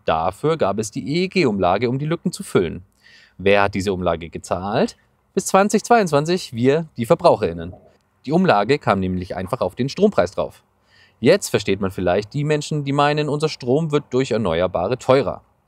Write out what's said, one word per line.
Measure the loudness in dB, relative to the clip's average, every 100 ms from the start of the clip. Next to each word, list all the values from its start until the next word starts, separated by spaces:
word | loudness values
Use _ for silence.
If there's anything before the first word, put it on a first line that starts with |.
dafür | -2 -2 -2 -2 -2 0
gab | 0 -2
es | -6
die | -8 -6
E | -4
E | -2
G-Umlage, | 0 0 2 2 2 0
um | -2
die |
Lücken | -4 -4 -4
zu | -8
füllen. | -2 0 0 -4 -14 _ _ -20 _ -2
Wer | 2 4
hat | 4
diese | 0 -2
Umlage | -2 0 -2 -4
gezahlt? | -12 -6 -6 -2 -2 -2 -4 _ _ _
Bis | -6 0
zwanzig | 2 2 0
zweiundzwanzig | 2 2 4 0 0 -2 -4
wir, | 0 2 2 0 -4
die | 0
VerbraucherInnen. | 4 4 4 0 -4 -10 -14 _ _ _ _ -2
Die |
Umlage | 2 4 4 2 0
kam | 2 0
nämlich | 0 -4 -6 -8
einfach | -6 -4
auf | -4
den | -4 -6
Strompreis | -4 -2 0 0
drauf. | -2 -8 -8 _ _ _ _ _ _
Jetzt | 2 2 2
versteht | -2 0 -2
man | -2
vielleicht | -2 0 0 -2
die | -4
Menschen, | -2 -2 -2 -6
die | -2
meinen, | 0 2 0 -2
unser | -2 -4
Strom | -4 0 0 0
wird | -2 -2
durch | -2 0
Erneuerbare | 0 0 0 0 -2 -4 -2
teurer. | 2 2 2 -6 _ _